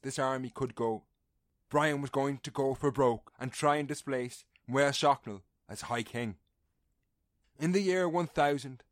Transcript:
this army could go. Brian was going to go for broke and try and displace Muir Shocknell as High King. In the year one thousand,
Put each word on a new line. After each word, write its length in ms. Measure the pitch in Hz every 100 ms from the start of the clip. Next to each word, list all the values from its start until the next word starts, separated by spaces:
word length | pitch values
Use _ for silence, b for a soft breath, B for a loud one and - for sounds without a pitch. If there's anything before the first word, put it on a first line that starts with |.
this 160 | 135 127
army 320 | 131 131 127
could 220 | - 127
go. 300 | - 117 110 - _ _ _ _ _ _
Brian 300 | 151 156 143
was 100 | 139
going 280 | 139 139 139
to 120 | -
go 240 | 113 135
for 160 | 127 147
broke 400 | 135 127 113 - -
and 140 | 127
try 240 | - 151 147
and 100 | 143
displace 580 | 147 - 135 123 - - _ -
Muir 240 | 127 139
Shocknell 520 | 135 147 135 - 101 - _ -
as 140 | 101
High 200 | - 120
King. 320 | 113 120 117 92 _ _ _ _ _ _ _ _ _ _ _ -
In 140 | 160
the 100 | 190
year 280 | 196 185 180
one 180 | 165 170
thousand, 560 | - 147 147 131 131 _